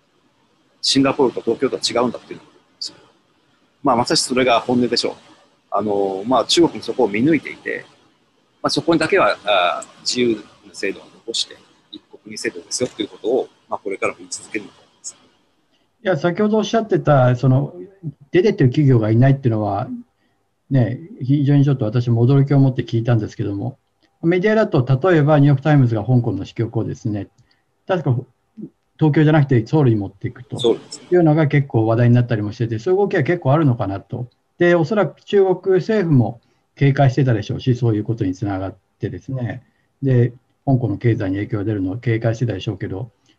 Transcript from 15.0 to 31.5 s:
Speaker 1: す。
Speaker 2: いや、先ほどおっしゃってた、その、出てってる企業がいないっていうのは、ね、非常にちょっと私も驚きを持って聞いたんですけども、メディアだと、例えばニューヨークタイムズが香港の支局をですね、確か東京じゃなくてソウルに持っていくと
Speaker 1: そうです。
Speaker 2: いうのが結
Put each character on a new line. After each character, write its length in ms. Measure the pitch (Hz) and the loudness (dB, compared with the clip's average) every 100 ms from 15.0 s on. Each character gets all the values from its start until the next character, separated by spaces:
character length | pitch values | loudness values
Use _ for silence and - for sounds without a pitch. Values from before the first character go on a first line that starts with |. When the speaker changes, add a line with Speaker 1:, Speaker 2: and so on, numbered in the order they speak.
Speaker 1:
す。 120 | - - _ _ _ _ _ _ _ _ | -20 -20 _ _ _ _ _ _ _ _
Speaker 2:
い 20 | 202 | -4
や、 100 | 156 | -2
先 220 | 175 175 | -2 0
ほ 100 | 214 | 0
ど 100 | 214 | 0
お 20 | |
っ 20 | |
し 100 | 196 | 0
ゃ 60 | 226 | -2
っ 80 | 220 | 0
て 100 | 175 | -2
た、 360 | 147 139 123 120 | 2 4 4 2
そ 120 | 135 | 2
の、 260 | 131 147 - - _ 160 - _ | 2 0 -8 -20 _ -14 -14 _
出 120 | 175 | 2
て 80 | 208 | 2
っ 40 | |
て 100 | 202 | 2
る 60 | 131 | 2
企 180 | 156 139 | 4 4
業 100 | 120 | 4
が 120 | 107 | 4
い 60 | 113 | 4
な 120 | 135 | 4
い 40 | |
っ 20 | 135 | 2
て 120 | 123 | 0
い 20 | |
う 40 | |
の 80 | 110 | -2
は、 260 | 101 98 117 - - _ _ _ _ _ _ | -2 -4 -6 -10 -14 _ _ _ _ _ _
ね、 300 | 139 117 139 170 - | 0 0 -4 -12 -8
非 240 | 127 147 | -2 0
常 120 | 139 143 | 2 4
に 80 | |
ち 60 | 139 | 2
ょ 40 | |
っ 20 | 135 | 0
と 80 | |
私 260 | 107 120 120 | -2 -2 0
も 160 | 117 120 | 2 4
驚 180 | 139 | 4
き 100 | 139 | 4
を 40 | 139 | 4
持 120 | 135 | 4
っ 40 | |
て 80 | 123 | 0
聞 160 | - 117 | -4 -2
い 60 | |
た 100 | 117 | 0
ん 40 | 117 | -2
で 100 | 107 | -2
す 80 | - | -6
け 80 | |
ど 100 | 101 | -6
も、 240 | 101 117 - _ _ _ _ | -6 -8 -12 _ _ _ _
メ 180 | 165 180 | 0 0
デ 80 | 214 | 2
ィ 40 | |
ア 20 | |
だ 120 | 220 214 | 2 2
と、 160 | 151 123 127 185 | 0 2 2 4
例 80 | 165 | 4
え 40 | |
ば 160 | 147 151 | 4 4
ニ 40 | |
ュ 20 | |
ー 40 | 143 | 4
ヨ 60 | |
ー 20 | 139 | 2
ク 60 | |
タ 100 | 156 | 2
イ 40 | 143 | 2
ム 100 | 120 | 2
ズ 80 | |
が 100 | 110 | 0
香 160 | 107 127 | 0 0
港 120 | 117 | 0
の 120 | 95 | -4
支 100 | - | -8
局 240 | - 104 110 | -6 -4 -4
を 60 | |
で 100 | 101 | -6
す 140 | - 110 | -6 -6
ね、 200 | 104 95 _ _ _ _ _ - | -6 -8 _ _ _ _ _ -4
確 160 | 180 | -2
か 140 | 147 120 - _ _ - - _ _ _ | -2 -2 -6 _ _ -20 -20 _ _ _
東 160 | 156 | 2
京 100 | 151 | 4
じ 60 | 151 | 4
ゃ 20 | |
な 80 | 160 | 4
く 40 | 139 | 4
て 180 | 120 113 | 0 2
ソ 140 | 156 | 2
ウ 40 | |
ル 60 | 131 | 2
に 60 | 107 | 2
持 120 | 95 | -4
っ 20 | |
て 180 | - 120 | -10 -12
い 40 | |
く 120 | - | -12
と 140 | - - | -14 -2
Speaker 1:
そ 140 | 117 | -2
う 60 | - | -2
で 140 | - | -6
す。 80 | - - | -20 -2
Speaker 2:
い 60 | 180 | 2
う 60 | |
の 120 | 160 | 4
が 120 | 151 | 2
結 220 | 147 | 2